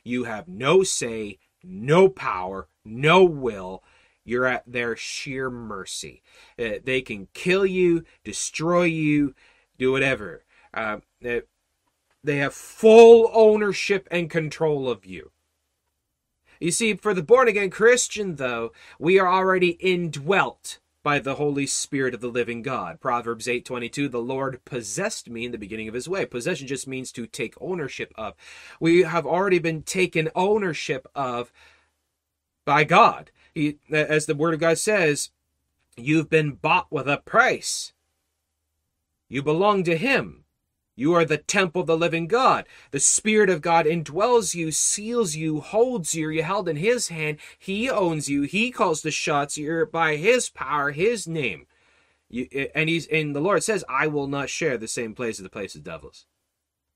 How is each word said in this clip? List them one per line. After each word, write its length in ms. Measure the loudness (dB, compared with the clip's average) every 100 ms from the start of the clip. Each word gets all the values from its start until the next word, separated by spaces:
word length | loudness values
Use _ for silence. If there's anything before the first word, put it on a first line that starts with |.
You 180 | -6 -6
have 240 | -4 -8 -10
no 380 | -4 2 4
say, 560 | 2 -2 -6 -6 -10 -12 _ _
no 440 | -16 -6 4 6 6
power, 600 | 4 -6 -6 -6 -10 -14 _
no 400 | -14 -2 4 8
will. 580 | 6 4 -6 -6 -10 -14 _ _ _ _
You're 220 | -6 -2 -2
at 180 | -2 -6
their 240 | -6 -6
sheer 540 | -6 -10 -10 -10 -8 -8
mercy. 720 | -8 -12 -12 -12 -12 -14 -18 _ -20 -18 -8
Uh, 220 | -6 -6
they 160 | -4 -4
can 280 | -4 -12 -14
kill 320 | -8 0 2
you, 400 | 2 2 2 2 -4 _
destroy 580 | -12 -8 -8 -4 0 2
you, 520 | 2 0 0 2 0 -4 _ _ _ -2
do 120 | 0
whatever. 540 | 2 0 -2 -6 -16 _ _ _
Uh, 240 | -8 -6 -8 _ _
they, 200 | -6 -4 -6 _ _ _ _ _ _ _
they 140 | -4 -2
have 160 | -2
full 760 | -6 -18 4 10 12 12 12 8
ownership 760 | 6 6 6 0 -2 -2 -2 -2
and 180 | -4 -2
control 600 | -4 -4 -2 -2 0 -2
of 160 | -6 -10
you. 240 | -16 -16 _ _ _ _ _ _ _ _ _ _ _ _ -8
You 120 | -4
see, 200 | -2 -2
for 220 | -2 -2
the 80 | 0
born-again 480 | 4 6 6 2 -2
Christian, 640 | 2 4 4 0 -6 -8 -4
though, 360 | -4 -4 -6 -10 -20 -4
we 200 | 4 4
are 140 | 4
already 460 | 2 2 2 0 0
indwelt 1000 | -2 -2 -4 -6 -2 0 0 -4 -18 -20 _ _
by 180 | -4 -2
the 160 | -2 -4
Holy 300 | -2 -2 -2
Spirit 460 | -4 -4 -4 -4
of 80 | -4
the 80 | -6
living 320 | -4 -4 -6
God. 400 | -6 -6 -8 -8
Proverbs 480 | -4 -4 -4 -8 -4
eight 160 | -6
twenty-two, 460 | -6 -8 -8 -6 -4
"The 100 | -4
Lord 420 | -4 -4 -6 -8 -10
possessed 640 | -10 -8 -6 -6 -8 -12
me 160 | -10 -10
in 60 |
the 60 | -10
beginning 300 | -10 -10 -8
of 60 |
his 140 | -8 -6
way." 180 | -6 -6
Possession 400 | -6 -6 -6 -8
just 200 | -10 -8
means 260 | -10 -10
to 140 | -12 -12
take 280 | -10 -10 -10
ownership 500 | -10 -8 -8 -10 -12 -10
of. 160 | -14 -14 -20 -20 -20 -2
We 260 | 4 4
have 200 | 4 0
already 340 | 0 0 2 0
been 260 | 0 -6
taken 440 | -6 -2 -2 0 -2
ownership 720 | 0 2 2 0 -4 -6 -6 -6
of 360 | -8 -6 -6 -8 _ -20 _ _ _ _ _ _ _ _ _ 0
by 180 | 2
God. 460 | 4 6 6 2 -12 _ _
He, 240 | -4 -4 -4 -4
as 360 | -2 0 0 0
the 80 |
Word 200 | -2 0
of 60 | 0
God 180 | 0 0
says, 520 | 2 2 2 0 -6 _ _ _ _ _ _ -10
"You've 320 | 0 0 2
been 240 | 0 0
bought 400 | -2 0 0 0
with 160 | -4 -2
a 100 | -4
price." 720 | 0 2 2 0 -6 -8 -10 _ _ _ _ _ _ _ _ _ _ _ _ _ -10
You 140 | -6
belong 420 | -2 2 2 2
to 120 | 0 0
him. 480 | 0 0 -2 -14 _ _ _ _ _
You 180 | -4 2
are 100 | 2
the 140 | 2 -2
temple 440 | -2 0 0 -2
of 40 | 0
the 120 | 0
living 280 | 0 -2 -2
God. 400 | 2 2 2 -4 -20 -8
The 100 | -2
Spirit 500 | 0 0 2 4 4
of 100 | 2
God 260 | 2 2 2
indwells 680 | 0 -4 -2 2 2 0
you, 180 | -4 -4
seals 640 | -2 -2 -2 -4 -2 -2 -2
you, 240 | -4 -4
holds 540 | -2 2 2 0 -4
you. 140 | -4 -4
You're 160 | -2
held 240 | -2 -2 -4
in 80 | -2
his 320 | 0 0 -2
hand. 300 | -6 -6 -6 -12 -16
He 320 | -8 -4 -2
owns 400 | 0 0 -2 -2
you. 140 | -2
He 280 | -2 -2 -2
calls 320 | 0 0 0
the 80 | -4
shots. 480 | -4 -2 -2 -2 -6
You're 280 | -4 -2 -2
by 300 | 0 0 0
his 320 | 2 2 0
power, 420 | -8 -4 -2 -2
his 380 | 0 0 -2 -4
name. 380 | -4 -4 -6 -18 _ _ _ _ _ _
You, 200 | -10 -8 -8 -6
and 140 | -4 -2
he's, 180 | -2 -2
and 280 | -2 -2
the 60 | -2
Lord 220 | 0 0
says, 220 | 0 -4 -4
"I 180 | -2 -2
will 180 | -2 -4
not 240 | -6 -6
share 260 | -4 -4 -4
the 120 | -6
same 260 | -8 -8
place 240 | -6 -8 -8
as 60 |
the 40 | -12
place 260 | -12 -12
of 100 | -12
devils." 420 | -14 -16 -16 -20 _ _ _ _ _ _ _